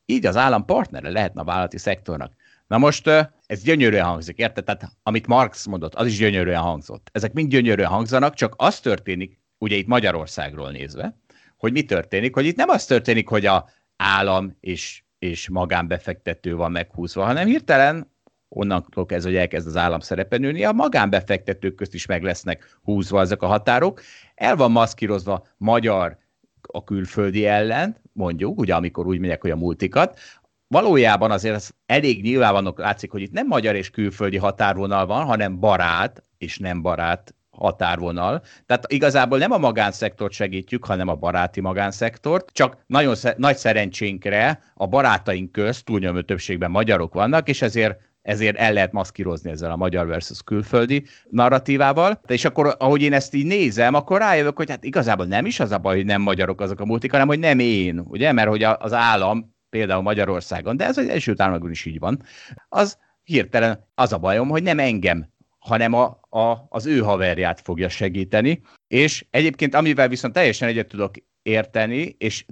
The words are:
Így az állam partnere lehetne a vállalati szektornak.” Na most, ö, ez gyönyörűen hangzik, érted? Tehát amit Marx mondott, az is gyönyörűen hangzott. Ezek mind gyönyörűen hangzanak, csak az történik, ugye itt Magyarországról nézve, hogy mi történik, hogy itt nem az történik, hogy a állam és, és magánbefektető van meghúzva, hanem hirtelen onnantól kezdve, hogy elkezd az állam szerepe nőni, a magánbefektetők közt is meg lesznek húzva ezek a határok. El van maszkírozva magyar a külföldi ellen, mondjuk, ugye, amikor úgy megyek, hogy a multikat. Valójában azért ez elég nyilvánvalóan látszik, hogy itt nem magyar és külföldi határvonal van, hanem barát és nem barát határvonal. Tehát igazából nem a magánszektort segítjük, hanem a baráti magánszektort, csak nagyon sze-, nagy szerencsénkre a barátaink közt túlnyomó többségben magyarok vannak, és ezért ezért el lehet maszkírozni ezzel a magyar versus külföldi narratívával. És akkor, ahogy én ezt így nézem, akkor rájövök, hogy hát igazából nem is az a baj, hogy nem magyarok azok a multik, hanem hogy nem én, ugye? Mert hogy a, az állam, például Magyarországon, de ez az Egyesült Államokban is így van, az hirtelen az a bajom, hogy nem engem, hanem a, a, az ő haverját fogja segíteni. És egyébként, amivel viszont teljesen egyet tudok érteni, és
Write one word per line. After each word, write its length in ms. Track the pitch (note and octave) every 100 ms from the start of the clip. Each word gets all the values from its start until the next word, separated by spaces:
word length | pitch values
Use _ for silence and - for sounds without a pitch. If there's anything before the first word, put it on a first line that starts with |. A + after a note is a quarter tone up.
| -
Így 200 | E3 G2+
az 100 | G2+
állam 280 | C3 A2+
partnere 460 | - F#3 F#3 - D2
lehetne 300 | G2 G2+ G2+
a 40 |
vállalati 340 | D#2+ F2+ F2+ F#2+
szektornak.” 540 | - F#2+ - D#2 - _ _ _ -
Na 120 | A2
most, 280 | C#3+ C#3 -
ö, 140 | D#3 D3+ _ -
ez 160 | G2+
gyönyörűen 420 | A2+ D#3+ A#2+ G2+
hangzik, 340 | F2 E2+ D#2+ F2
érted? 260 | A2+ -
Tehát 180 | F#2+ G2+ A2+ _
amit 240 | - A2 A2+
Marx 400 | B2 A#2+ - G#2
mondott, 280 | F#2 D#2
az 120 | - A#2+
is 120 | G#2
gyönyörűen 420 | G#2+ G2 F2+ E2+
hangzott. 480 | E2+ D#2 - - -
Ezek 200 | G#2+ A2
mind 180 | D3+ D3+
gyönyörűen 380 | C3 A#2+ G2+ F2
hangzanak, 460 | G2 A2+ C3 C#3+
csak 200 | - A#2+ -
az 240 | E3+ -
történik, 580 | C3 G2+ - F2+ F#2+ _ _ -
ugye 180 | A2 G2+
itt 100 | G2
Magyarországról 840 | B2 G#2 E2 D#2 - D2 D2+ C#2
nézve, 460 | C#2 C#2 C#2+ F#3+ - _ _ _ -
hogy 160 | A2+
mi 100 | C3+
történik, 520 | - F#2 - F#2+ B2
hogy 120 | C3 D3
itt 100 | F3+
nem 120 | E4+
az 160 | E4
történik, 440 | - B2 A#2+ A2+ -
hogy 180 | G#2+ G2
a 220 | F#2 - _ _ -
állam 600 | G2 G2 G2 F#2+ F#2+ F2+
és, 420 | F#2 F2 - - _ -
és 300 | F2+ E2+ -
magánbefektető 1080 | F#2 F2+ F2+ E2+ F2 - F2 - E2 F2+ E2+
van 140 | E2+
meghúzva, 540 | F2 E2+ - F2 F#2
hanem 220 | G2 C#3+ G3
hirtelen 640 | D4 - C#3 C#3 D#3+ D3+ _ _ _ _
onnantól 580 | - G2+ F2+ - - F2+
kezdve, 240 | F2 F2+
hogy 100 | F#2
elkezd 260 | F2 D#2+ E2
az 100 | E2
állam 240 | E2+ E2
szerepe 360 | - F2 - A#2+
nőni, 280 | C3+ D#3
a 80 | G#2
magánbefektetők 1040 | A3+ D3+ D3+ G2+ G2 F#2+ F#2+ - F#2 F#2+
közt 200 | - G2
is 120 | F2 -
meg 160 | F2+
lesznek 560 | F#2 F2 - E2 _ _
húzva 380 | - G#2 F#2 G2
ezek 220 | F#2 G2+
a 40 | F#2
határok. 540 | G#2+ G#2 B2 F3+ G3 - - _
El 220 | - A2 B2
van 140 | B2
maszkírozva 760 | A#2 A2+ - G#2+ G2+ F#2 F#2+ - -
magyar 640 | G#2 A#2 A2+ G2 E2+ - _ _ _ _ -
a 120 | E2+
külföldi 640 | - G2+ F#2 - G2+ G2 G#2
ellen, 500 | G#2 A2 A#2+ F#3+ A3 _
mondjuk, 460 | - F2+ E2 G2+ G#3+
ugye, 160 | G2+
amikor 320 | E2+ F2 F2 F2
úgy 120 | F2+
megyek, 220 | F2+ D#2
hogy 100 | F#2
a 60 | D#2+
multikat. 640 | E2+ E2 F#2+ C3+ F3 - - - _ _ -
Valójában 560 | D#3+ G#3+ D3+ A2+ G#2 A2
azért 240 | G2+ A2
ez 160 | G#2+ - _ -
elég 360 | C3 D3 G#2+
nyilvánvalóan 520 | G#2+ B2+ A#2 G2 G2 -
látszik, 340 | G2 G2+ G2
hogy 100 | G#2
itt 120 | G2
nem 140 | E3 C4+
magyar 280 | D3 A2
és 160 | G2+ F#2
külföldi 460 | - G#2 - G2+ F#2+
határvonal 680 | G2 G2 G2+ F#2+ G2 G2 F#2+
van, 180 | A2+
hanem 360 | D3+ A2 G2+ F#2
barát 640 | G#2+ F#2 F2 E2+ G2+ - _ -
és 200 | E2 -
nem 240 | F#2+ F2
barát 520 | E2+ E2 E2+ F2 - - _
határvonal. 920 | - G2 - F2 E2+ F2 F2 F#2 D3+ - - -
Tehát 260 | B2 -
igazából 460 | C#3+ C#3+ C3+ B2+ C3+
nem 140 | F3+
a 60 | A3
magánszektort 720 | C3+ A2 G#2 - G#2+ - G2+
segítjük, 520 | - G2+ F#2+ F#2 A#2+
hanem 240 | - F#2 F2+
a 60 |
baráti 460 | D#2+ E2+ F2 F2 -
magánszektort, 920 | F#2 F#2 G2 G2 A2+ A#2 D3 F3+ F#3
csak 300 | - C3 - -
nagyon 280 | C3+ C#3+
sze-, 200 | A2 A#2+ A2+
nagy 200 | C#3 C3+
szerencsénkre 1040 | A#2 G#2+ G2+ - G#2 F#2+ G2+ G2+ B2 D#3 _
a 120 | - F#2+
barátaink 640 | B2+ C3 F#2+ - F#2 F#2
közt 320 | G#2 G#2 B2
túlnyomó 360 | - G#2+ F#2 F2
többségben 500 | E2 F#2 - F2+ F2
magyarok 440 | F#2 A2+ F#2+ E2
vannak, 340 | F2 A2 D#3 D3+
és 140 | C3+
ezért 360 | A#2 A2+ G#2+ G2+ _ _
ezért 340 | - G#2 G#2+ G#2
el 160 | A2
lehet 200 | G#2 G2
maszkírozni 580 | G#2 F#2 - F2+ D#2+ F2
ezzel 200 | D2+ E2
a 60 | E2
magyar 300 | F#2 F2 E2
versus 360 | E2 - -
külföldi 640 | - G#2 G2+ B2 A#2+ C#3 C#3 - -
narratívával. 920 | A#2 B2 C3 C3 C#3 C#3 C#3+ F#3 G#3+ -
És 180 | B2
akkor, 320 | D3+ - D3 -
ahogy 240 | C3 C#3+
én 100 | D3
ezt 220 | C#3 C#3
így 120 | C#3+ D3
nézem, 480 | G3+ D3+ G#2 A#2+
akkor 240 | C#3+ - F#3+
rájövök, 380 | G#3+ E3 D3 C#3+
hogy 140 | D3
hát 140 | C3
igazából 420 | C3 C3+ A#2 G2 F2+
nem 200 | G2+ F#3+
is 140 | -
az 100 | A2+
a 80 | G2
baj, 180 | F#2+ F#2+
hogy 80 |
nem 180 | G2 G2+
magyarok 380 | G2+ F#2 F#2 F#2+
azok 200 | G2 G2
a 40 |
multik, 260 | G2+ A#2 A#2+
hanem 160 | C#3+ C#3
hogy 120 | D3+
nem 200 | D#3+ C3
én, 460 | A#2+ G#2 F2+ E2+ F2
ugye? 240 | G2 D3
Mert 160 | B2 G#2+
hogy 140 | G#2+
a, 140 | A2 A2
az 120 | A2
állam, 600 | A#2 A#2 G#2+ F#2+ A2 A2 _ _
például 320 | A2 G#2 F#2
Magyarországon, 760 | F#2+ G#2 G2 F2+ - F2 E2 C3
de 80 |
ez 140 | G3+ C4
az 100 | B3+
Egyesült 320 | E3+ B2 G2
Államokban 300 | F#2+ E2+ E2+
is 140 | D#2+
így 140 | - D#2
van, 240 | E2+ C#3 - - - - -
az 300 | - G3+ - _ _
hirtelen 640 | - D3 F#2+ A#2+ A2+ G#2 _
az 180 | - A#2+
a 60 | G2+
bajom, 300 | F2+ G#2 C3+
hogy 140 | D#3
nem 160 | F3+ D3+
engem, 500 | C3+ G#2+ F2+ E2 D#2 _ _ _
hanem 360 | - A2+ A#2
a, 260 | A#2+ A#2+ A#2 -
a, 360 | A2+ A2+ A#2 C#3
az 180 | A2+ C3
ő 120 | C#3+
haverját 600 | G#2+ G2 F#2 E2 F2 E2+
fogja 280 | - E2+ F2+
segíteni. 760 | - G2+ F#2 F#2+ G#2+ B2 E3+ _ _ -
És 400 | B2 D3+ - -
egyébként, 440 | B2+ D#3 C3 C#3+
amivel 340 | C#3 D#3+ C#3+ B2+
viszont 260 | B2 B2
teljesen 340 | F3 D3+ G#2 A#2+
egyet 200 | A2+ G#2
tudok 260 | G2+ G2 G2 _ _
érteni, 720 | - A2 G#2+ A2 A2 B2 E3+ -
és 260 | A2 - -